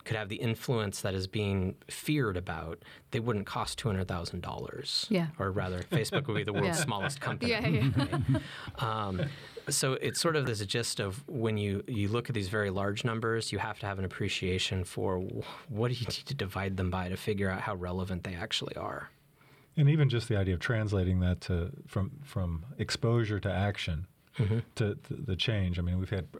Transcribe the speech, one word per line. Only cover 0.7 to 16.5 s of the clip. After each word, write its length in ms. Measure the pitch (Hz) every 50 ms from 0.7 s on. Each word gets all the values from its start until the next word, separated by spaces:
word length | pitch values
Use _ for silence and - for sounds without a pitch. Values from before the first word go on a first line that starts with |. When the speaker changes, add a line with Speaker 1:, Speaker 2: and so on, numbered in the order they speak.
| 131 113 107 101 95 - -
Speaker 1:
that 120 | 104 95
is 120 | 95 95
being 480 | 95 - 110 104 98 98 98 92 92 - - - -
feared 480 | - - - - 151 151 127 107 92
about, 460 | 90 90 92 85 80 80 82 85 - - - - - - -
they 100 | - 120
wouldn't 260 | 113 120 110 104 95
cost 320 | - - 120 107 - - -
two 100 | - 117
hundred 200 | 98 95 92 92
thousand 340 | 95 87 85 - - 87 -
dollars. 640 | - - - - - - - - - - - - -
Speaker 2:
Yeah. 200 | 220 180 170 151 - -
Speaker 1:
Or 120 | 98 98
rather, 320 | 95 101 92 92 90 90 87 -
Facebook 360 | 185 117 110 - - - -
would 100 | - 107
be 80 | 107 101
the 80 | 104 101
world's 140 | - -
Speaker 2:
<laughs> 120 | - 165 156
Yeah. 60 | 156
Speaker 1:
smallest 360 | 139 110 101 95 - - -
company. 300 | - 131 - - - 240 233
Speaker 2:
Yeah, 140 | 214 254
yeah. 240 | - - - - 135 -
Speaker 1:
Right? 840 | - 277 285 - - - - 135 - - - - - - - - - 117
Um, 400 | 113 110 110 104 98 95 87 147 139 - - - - - - - -
so 240 | 143 - - 135 131
it's 260 | - - 143 - -
sort 160 | - 170 160
of 80 | 151 131
this 180 | 123 113 104 104
gist 320 | 98 - 120 113 - - -
of 220 | 107 98 95 127 - -
when 280 | - 123 113 113 110 104
you, 260 | 104 101 98 98 -
you 220 | - 127 101 101 101
look 200 | 110 120 117 -
at 40 | 113
these 140 | 107 98 92
very 220 | 107 107 104 98
large 340 | 92 98 98 101 104 113 -
numbers, 480 | 120 113 113 110 113 113 113 107 - 104
you 60 | 95
have 200 | 104 110 104 -
to 60 | -
have 120 | 101 98 98
an 60 | 95
appreciation 800 | 92 - - 107 95 - - 95 92 90 92 - - 98 95 90
for 360 | - - - 101 98 92 92
wh-, 500 | 92 101 113 113 110 - - - - -
what 180 | 117 104 117 123
do 60 | 127
you 120 | 120 117
need 200 | - - - -
to 80 | - 139
divide 420 | 139 104 98